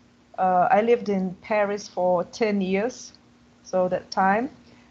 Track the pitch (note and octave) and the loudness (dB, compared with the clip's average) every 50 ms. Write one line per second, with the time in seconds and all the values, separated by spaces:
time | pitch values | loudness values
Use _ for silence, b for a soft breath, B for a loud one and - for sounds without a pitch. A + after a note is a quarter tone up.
0 | _ _ _ _ _ _ - - F#3+ F#3 F#3 F3+ F3 - - G3+ A3 A#3 A#3+ - | _ _ _ _ _ _ -6 -2 0 2 2 2 4 4 4 2 4 4 2 2
1 | G3 G3+ G3+ F#3+ F#3 F#3 F3+ - - - A3 G#3+ G3+ G3 G3+ G#3 G3+ - - F#3+ | 0 -2 -2 -2 -2 -4 -6 -10 -6 -2 0 0 0 0 -2 -6 -8 -8 -6 -2
2 | F3+ F3+ F3+ E3+ F3+ - - - A#3 G#3+ G3+ G3+ F#3 F#3 F#3+ G3 G#3+ B3 B3+ - | 0 2 2 0 0 -4 -4 -4 -2 -2 0 0 0 0 0 0 -2 -4 -6 -10
3 | - - - _ _ _ _ _ _ _ _ _ _ - - F#3 F#3 F#3 F3+ - | -16 -20 -20 _ _ _ _ _ _ _ _ _ _ -4 -2 0 0 0 -2 -4
4 | - - - G#3 F#3+ F#3+ G3 A3 B3 C#4+ - b b b b b b b | -6 -4 -2 0 2 2 2 2 -2 -4 -8 b b b b b b b